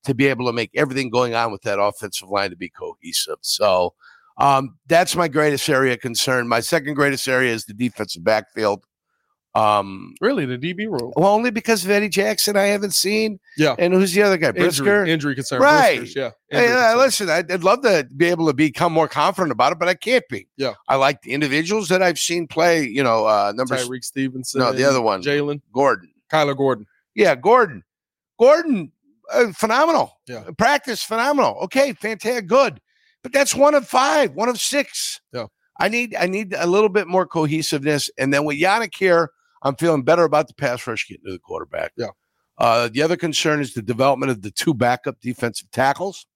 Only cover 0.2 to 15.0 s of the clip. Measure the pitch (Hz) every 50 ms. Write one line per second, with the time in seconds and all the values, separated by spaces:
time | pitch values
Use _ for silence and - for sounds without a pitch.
0.2 | 139 139 131 117 127 123 117 120 113 - - - 151 139 127 135 135 117 107 123
1.2 | 127 120 117 117 117 117 101 98 - 110 101 98 101 104 101 - - 101 - -
2.2 | - 92 101 101 98 95 87 85 92 85 _ - 90 - - _ - 85 82 -
3.2 | - 82 78 _ - - - - 104 101 92 90 90 90 _ _ _ - - _
4.2 | _ _ _ - - 139 139 135 135 - - _ _ 135 165 170 180 - - 180
5.2 | 175 165 131 151 151 151 143 135 - - 143 131 135 131 123 113 - 127 117 -
6.2 | - - 127 127 120 120 117 117 117 - 170 165 135 143 151 139 147 143 135 127
7.2 | - 135 131 127 131 123 113 110 - - 104 101 123 120 - - 110 - - 87
8.2 | 82 110 110 107 104 _ _ 113 110 104 101 101 _ _ _ _ _ _ _ _
9.2 | _ _ _ _ _ _ _ 104 107 107 104 104 98 98 95 95 98 90 87 -
10.2 | - 226 277 220 147 123 127 123 135 170 180 180 214 226 190 127 117 123 - 143
11.2 | 175 196 208 214 233 247 226 233 - - 226 202 175 185 202 202 208 208 156 190
12.2 | 196 214 214 - - 202 208 202 196 202 208 202 202 202 160 - - 190 214 220
13.2 | 220 220 208 185 _ _ - 143 156 147 123 - 175 175 185 185 196 190 170 202
14.2 | 208 202 190 165 160 - 196 180 175 175 165 135 139 202 202 208